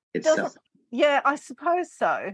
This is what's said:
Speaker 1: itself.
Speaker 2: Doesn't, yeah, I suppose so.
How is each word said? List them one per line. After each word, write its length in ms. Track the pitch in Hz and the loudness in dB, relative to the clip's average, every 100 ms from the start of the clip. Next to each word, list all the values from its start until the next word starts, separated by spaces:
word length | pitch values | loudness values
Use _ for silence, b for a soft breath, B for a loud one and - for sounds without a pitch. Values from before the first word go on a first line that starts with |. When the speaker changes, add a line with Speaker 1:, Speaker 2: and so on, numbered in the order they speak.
| _ | _
Speaker 1:
itself. 240 | - 311 311 | -2 2 2
Speaker 2:
Doesn't, 240 | 339 - _ _ _ | -2 -8 _ _ _
yeah, 300 | 240 294 277 269 | 0 2 2 0
I 100 | 285 | -2
suppose 560 | - 247 311 359 330 | -6 -6 -2 -2 -2
so. 400 | - 175 120 156 | -2 -2 0 -4